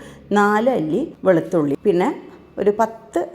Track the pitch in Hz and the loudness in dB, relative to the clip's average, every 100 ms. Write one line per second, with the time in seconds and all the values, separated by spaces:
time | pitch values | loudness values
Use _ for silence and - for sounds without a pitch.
0 | - - - 208 202 208 233 233 156 170 | -14 -20 -2 2 2 2 0 0 -2 -4
1 | 170 - 185 170 160 175 143 139 214 175 | -4 -2 2 2 0 -2 -2 0 0 2
2 | 214 - - - - - 196 208 220 - | 0 -4 -12 -20 -16 -2 -2 0 -2 -4
3 | - 339 - | -8 -6 -2